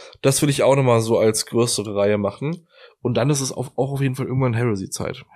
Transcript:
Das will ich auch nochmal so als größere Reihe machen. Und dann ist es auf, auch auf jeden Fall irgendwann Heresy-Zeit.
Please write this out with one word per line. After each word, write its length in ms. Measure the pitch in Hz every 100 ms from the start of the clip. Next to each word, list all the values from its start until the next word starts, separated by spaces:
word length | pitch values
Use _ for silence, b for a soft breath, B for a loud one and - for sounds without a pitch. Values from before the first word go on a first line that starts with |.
| B B
Das 220 | 135 -
will 80 | 147
ich 120 | 139
auch 140 | 113 139
nochmal 240 | 131 117
so 160 | 113 104
als 280 | 110 110 -
größere 500 | 117 120 - 104 101
Reihe 220 | 101 104
machen. 480 | 101 - 143 170 _ b b b
Und 140 | 123
dann 160 | 117 135
ist 100 | 139
es 100 | 131
auf, 220 | - 127 -
auch 160 | 139
auf 100 | 139
jeden 120 | 131
Fall 120 | 131 127
irgendwann 260 | 127 127
Heresy-Zeit. 720 | 117 120 98 92 - - - -